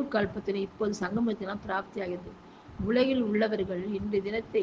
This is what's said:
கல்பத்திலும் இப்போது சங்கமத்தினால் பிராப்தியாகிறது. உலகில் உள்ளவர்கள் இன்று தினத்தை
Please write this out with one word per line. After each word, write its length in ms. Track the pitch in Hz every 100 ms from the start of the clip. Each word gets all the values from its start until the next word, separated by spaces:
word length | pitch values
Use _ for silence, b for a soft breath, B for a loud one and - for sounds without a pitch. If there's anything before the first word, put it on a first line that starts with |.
கல்பத்திலும் 640 | 277 214 202 214 202 196 196
இப்போது 280 | - 208
சங்கமத்தினால் 720 | 208 185 214 233 208 190 208
பிராப்தியாகிறது. 680 | - 190 196 - 185 180 180 - B B B -
உலகில் 440 | 196 240 262 262
உள்ளவர்கள் 600 | 220 208 220 214 190 180 196
இன்று 260 | 196 202 208
தினத்தை 400 | 190 220 226 226